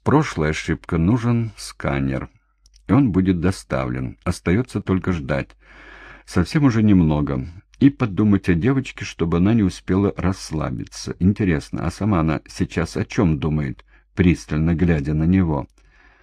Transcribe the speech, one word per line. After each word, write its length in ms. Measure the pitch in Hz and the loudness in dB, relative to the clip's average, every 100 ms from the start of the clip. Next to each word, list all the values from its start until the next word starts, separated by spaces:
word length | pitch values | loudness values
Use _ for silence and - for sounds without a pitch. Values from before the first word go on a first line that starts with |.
прошлая 460 | - 131 151 - 78 | 0 2 2 -2 -2
ошибка, 480 | 78 - 80 - 87 | -2 -4 -6 -2 0
нужен 540 | 82 123 117 120 113 - | 2 2 0 0 -2 -8
сканер. 720 | - - - 139 135 65 - _ _ _ _ _ - | -16 -8 -4 -2 -2 -4 -8 _ _ _ _ _ 0
И 20 | |
он 220 | 104 139 | 2 4
будет 260 | 90 95 90 | 2 2 2
доставлен. 800 | 82 95 - 65 65 62 64 - - | 0 -4 -4 -4 -4 -6 -8 -8 -6
Остаётся 560 | 92 - 92 127 110 | -4 0 0 0 -6
только 320 | 98 95 90 | -2 -2 -2
ждать. 380 | 87 69 71 - _ _ - - - - - - | -4 -4 -4 -6 _ _ -20 -20 -20 -20 -20 -6
Совсем 400 | - 85 156 143 | -2 0 2 2
уже 180 | 113 | 4
немного. 640 | 107 98 80 76 71 67 73 - - _ | 4 6 4 2 0 -4 -6 -12 -20 _
И 100 | 139 | 2
подумать 600 | 139 120 90 107 98 - | 4 -2 0 2 2 2
о 60 | 87 | 0
девочке, 500 | 92 135 127 - 107 | 0 -2 -4 -12 -16
чтобы 320 | - 85 85 | -6 -2 2
она 160 | 92 | 2
не 100 | 117 | 4
успела 500 | 95 - - 92 101 - | 2 -2 -2 0 0 0
расслабиться. 1000 | 85 107 - 78 71 60 53 - - - | -2 -4 -6 -6 -6 -6 -10 -12 -12 0
Интересно, 680 | 90 101 101 78 - - 82 | 0 2 0 0 -2 -6 -6
а 40 | |
сама 280 | - 101 95 | -4 -2 0
она 220 | 80 73 - | 0 -2 -6
сейчас 480 | - 92 - 82 - | -6 -4 -2 -4 -4
о 80 | 104 | -4
чём 340 | - 95 76 | 0 0 0
думает, 460 | 78 76 69 - _ _ _ | -2 -2 -4 -8 _ _ _
пристально 600 | - 87 82 - 78 80 82 | 2 2 2 0 -2 0 2
глядя 380 | 87 80 69 | 2 0 0
на 100 | 78 | 0
него? 440 | 80 95 87 73 - _ _ _ _ _ | 2 2 2 -2 -6 _ _ _ _ _